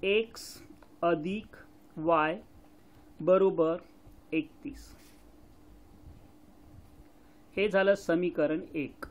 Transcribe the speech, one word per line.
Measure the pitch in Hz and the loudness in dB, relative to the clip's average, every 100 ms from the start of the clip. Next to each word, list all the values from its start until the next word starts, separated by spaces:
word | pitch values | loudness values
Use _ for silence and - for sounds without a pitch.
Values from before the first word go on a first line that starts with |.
एक्स | 190 208 226 - - - - - - - | 2 0 0 -10 -18 -18 -20 -20 -20 -2
अधिक | 170 165 156 208 - - - - - - | 0 0 -2 -6 -10 -20 -20 -20 -18 -6
वाय | 156 165 156 190 - - - - - - - - | 0 2 2 -2 -12 -20 -20 -20 -20 -20 -20 -4
बरोबर | 160 190 190 165 160 175 - - - - - | 4 6 6 2 0 0 -8 -20 -20 -20 -6
एकतीस, | 160 151 - - - - - - - - - - - - - - - - - - - - - - - - - - - - - - 202 | -4 -4 -12 -16 -16 -20 -20 -20 -20 -20 -20 -20 -20 -20 -20 -20 -20 -20 -20 -20 -20 -20 -20 -20 -20 -20 -20 -20 -20 -20 -20 -12 -4
हे | 208 | 0
झालं | 196 196 | 2 4
समीकरण | 196 - 170 180 165 147 156 - | 2 2 0 0 0 -2 -2 -4
एक. | 160 131 - - | -6 -8 -10 -18